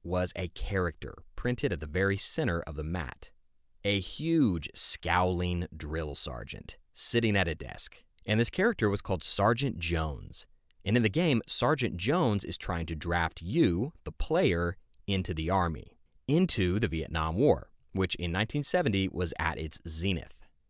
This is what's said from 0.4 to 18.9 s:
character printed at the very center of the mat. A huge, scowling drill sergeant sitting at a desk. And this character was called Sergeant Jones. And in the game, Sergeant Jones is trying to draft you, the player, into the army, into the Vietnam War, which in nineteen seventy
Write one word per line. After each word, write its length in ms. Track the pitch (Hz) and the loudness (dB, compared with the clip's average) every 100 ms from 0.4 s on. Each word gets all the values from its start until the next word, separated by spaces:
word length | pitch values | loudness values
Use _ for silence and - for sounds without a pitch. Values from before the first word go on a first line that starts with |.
| 90 | -6
character 680 | - - 95 87 - - - - - | -6 -2 -2 -2 -4 -12 -12 -12 -4
printed 360 | 123 123 135 | -2 0 -2
at 80 | 82 | -2
the 60 | 78 | -2
very 320 | 85 98 98 | 0 2 2
center 420 | - - - 85 | 0 0 0 -2
of 140 | - 73 | -4 -6
the 80 | |
mat. 460 | 76 87 67 - - - _ _ _ _ | -4 -4 -6 -10 -18 -20 _ _ _ _
A 160 | 101 101 | 0 0
huge, 720 | - - 160 165 120 85 - | 0 -2 0 4 4 2 -2
scowling 920 | - - - 82 87 92 87 90 87 85 78 | 2 4 4 4 2 2 2 0 0 -4 -8
drill 380 | 73 80 76 69 | -6 -4 -4 -4
sergeant 640 | - 58 - - - - _ | -4 -6 -10 -10 -10 -12 _
sitting 460 | - - 117 110 101 | -2 2 2 4 2
at 100 | 87 | 2
a 60 | |
desk. 500 | 78 67 - - - - _ - | -2 -8 -8 -8 -10 -20 _ 0
And 140 | 107 | 2
this 100 | 117 | 2
character 400 | - 220 214 104 | 2 0 2 2
was 120 | 101 | 2
called 200 | - 92 | -2 -2
Sergeant 560 | - - 104 120 135 - | 0 2 2 2 -2 -2
Jones. 680 | 80 82 78 65 50 - - _ _ - | -2 0 -2 -6 -10 -10 -12 _ _ -10
And 140 | 92 120 | 0 2
in 60 | |
the 40 | 110 | 2
game, 360 | - 180 120 - | 2 2 2 0
Sergeant 520 | - 123 151 98 90 | 0 0 2 -2 -2
Jones 460 | 101 175 135 104 | 0 2 2 2
is 140 | - - | -2 -6
trying 300 | - 85 82 | -4 -4 -4
to 80 | 80 | -4
draft 480 | 85 85 82 - | -2 0 0 -4
you, 500 | 87 156 120 85 135 - - | -2 2 4 2 -2 -8 -10
the 60 | |
player, 640 | - - 160 143 85 87 - - - - | -6 0 2 2 2 -2 -4 -14 -10 -2
into 300 | 98 90 80 | 0 0 -2
the 160 | 80 | 0
army, 480 | 95 87 73 - _ _ - - | 2 2 -2 -12 _ _ -6 2
into 520 | 156 185 - 90 101 | 4 6 6 4 2
the 80 | 104 | 0
Vietnam 480 | 80 - 82 80 87 | -2 -4 -2 -2 2
War, 340 | 139 92 - _ _ | 2 2 -2 _ _
which 240 | 92 90 - | -2 -2 -2
in 160 | 87 | -2
nineteen 320 | 90 110 147 | -2 -2 -2
seventy 440 | 143 180 147 | 0 0 2